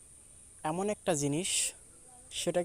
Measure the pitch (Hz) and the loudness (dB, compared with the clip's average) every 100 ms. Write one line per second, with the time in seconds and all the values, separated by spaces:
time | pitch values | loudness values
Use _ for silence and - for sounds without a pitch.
0 | - - - - - - 156 170 208 208 | -10 -20 -20 -20 -20 -6 -4 0 -2 0
1 | - 151 143 151 190 - - - - - | 0 2 2 0 0 0 -2 -4 -18 -20
2 | - - - - 175 180 | -20 -20 -12 -4 0 0